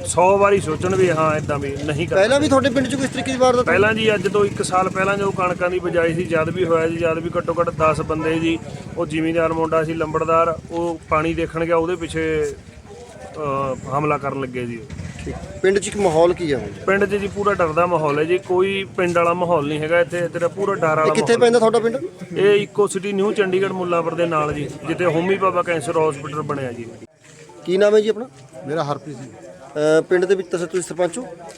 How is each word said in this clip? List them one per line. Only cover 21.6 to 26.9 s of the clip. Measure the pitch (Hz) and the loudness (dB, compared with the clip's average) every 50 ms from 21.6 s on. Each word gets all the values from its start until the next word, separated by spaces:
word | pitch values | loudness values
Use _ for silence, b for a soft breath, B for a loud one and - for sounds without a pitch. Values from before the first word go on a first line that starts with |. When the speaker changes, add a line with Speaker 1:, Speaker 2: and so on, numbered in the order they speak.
| 220 226 220 233 | 4 4 4 2
Speaker 2:
ਪਿੰਡ? | 214 233 220 - 165 190 - - 180 - 175 160 | 2 0 -2 -4 -6 -10 -12 -12 -14 -8 -2 2
Speaker 1:
ਇਹ | 190 208 208 | 4 4 4
ਈਕੋ | 208 202 202 - 208 202 | 4 2 0 0 0 0
ਸਿਟੀ | 190 - 196 175 208 202 | 0 0 -4 -4 -2 -2
ਨਿਊ | 190 196 214 202 | 0 0 0 2
ਚੰਡੀਗੜ੍ਹ | 214 196 185 185 185 196 190 190 | 0 0 2 2 0 0 0 -2
ਮੁੱਲਾਂਪੁਰ | 185 180 175 170 170 160 165 165 | -4 -2 -2 0 0 0 0 0
ਦੇ | 165 170 | 0 0
ਨਾਲ | 170 165 156 151 151 143 | 0 2 0 0 0 -2
ਜੀ, | 147 143 123 - - - 151 | -4 -6 -8 -10 -8 -6 -6
ਜਿੱਥੇ | 165 156 180 | -2 0 0
ਹੋਮੀ | 175 151 165 175 185 196 | 2 2 2 2 2 2
ਬਾਬਾ | 185 190 185 175 180 175 | 2 2 2 2 0 0
ਕੈਂਸਰ | 175 170 160 131 165 165 165 | 0 -2 -2 -2 -2 0 2
ਹਸਪੀਟਲ | 156 156 143 143 151 147 143 156 151 | 2 0 0 -4 -8 -8 -8 -6 -4
ਬਣਿਆ | 143 147 139 135 123 120 | -4 -4 -6 -6 -8 -8
ਜੀ। | 120 113 113 | -10 -12 -14